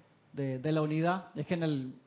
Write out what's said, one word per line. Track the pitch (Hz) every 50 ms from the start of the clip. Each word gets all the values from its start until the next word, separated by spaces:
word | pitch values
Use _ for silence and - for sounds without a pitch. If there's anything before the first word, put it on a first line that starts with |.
| - _ _ _ _ _ -
de, | 143 139 135 131 131
de | 127 156
la | 156 156 151
unidad, | 151 151 156 160 170 180 190 180 - -
es | - 147
que | - 185
en | 170 165
el | 160 151 135 131 127 131 - -